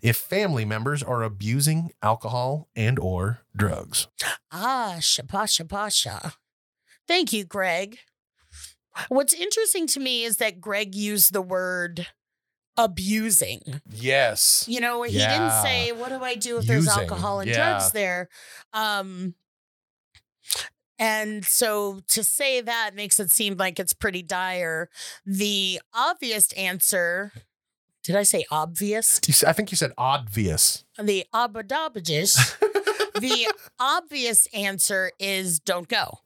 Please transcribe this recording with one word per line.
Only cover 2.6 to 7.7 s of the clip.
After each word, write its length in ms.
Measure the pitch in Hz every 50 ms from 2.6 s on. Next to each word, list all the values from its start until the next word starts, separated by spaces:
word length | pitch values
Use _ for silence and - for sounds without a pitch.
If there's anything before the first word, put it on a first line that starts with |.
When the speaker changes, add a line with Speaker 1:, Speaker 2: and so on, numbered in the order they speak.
| - _ _
Speaker 1:
and 240 | 117 110 110 131 -
or 400 | - 92 92 90 92 104 120 - _ _ -
drugs?" 520 | 104 104 95 - - 92 - - - - - _ - - - - - _ _
Speaker 2:
Ah, 460 | - 185 208 247 269 254 233 202 175 165
shapasha 680 | 160 - - - 151 131 - 196 214 208 - - 165 160
pasha. 640 | 196 202 214 208 - - - - 104 95 - 160 - _ _ _ _ _ _ _ _ _ _ _ _ _ _
Thank 240 | - 339 370 330 214
you, 140 | 233 214 196
Greg. 540 | 170 - 202 190 185